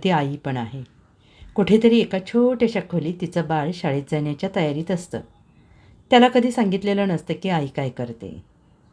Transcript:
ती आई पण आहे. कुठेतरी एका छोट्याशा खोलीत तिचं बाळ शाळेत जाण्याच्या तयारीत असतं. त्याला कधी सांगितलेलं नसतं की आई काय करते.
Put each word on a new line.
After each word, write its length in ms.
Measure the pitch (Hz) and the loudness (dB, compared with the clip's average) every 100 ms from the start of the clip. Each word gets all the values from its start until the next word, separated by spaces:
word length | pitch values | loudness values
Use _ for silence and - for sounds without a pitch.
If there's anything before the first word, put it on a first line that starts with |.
ती 60 | 185 | 2
आई 260 | 165 143 143 | 0 0 -4
पण 200 | 139 127 | -6 -6
आहे. 260 | 113 131 127 _ _ _ _ - - | -6 -10 -14 _ _ _ _ -20 -8
कुठेतरी 440 | - 180 220 233 233 | -2 4 4 6 4
एका 200 | - 190 185 | 2 -2 -2
छोट्याशा 540 | 233 247 247 226 208 175 | 2 2 2 0 0 -4
खोलीत 240 | 175 147 175 | -4 -4 -4
तिचं 280 | 170 175 151 | -4 -4 -2
बाळ 220 | 160 147 | -2 -2
शाळेत 300 | 180 160 139 139 | -4 -2 -2 -2
जाण्याच्या 380 | 151 147 143 190 196 | -2 -2 -4 -4 -2
तयारीत 340 | 156 143 165 | -2 -2 -4
असतं. 300 | 180 - 110 - _ _ _ _ _ - - - | -6 -6 -10 -12 _ _ _ _ _ -20 -20 4
त्याला 180 | 247 247 | 6 6
कधी 220 | 247 240 | 6 2
सांगितलेलं 580 | 233 202 190 202 202 196 | 2 0 0 0 0 0
नसतं 260 | 160 - 170 | -2 -4 -6
की 60 | 185 | -2
आई 180 | 170 139 | -2 -2
काय 220 | 147 135 | -4 -6
करते. 560 | 127 120 113 95 - - _ _ _ _ | -4 -8 -10 -14 -16 -20 _ _ _ _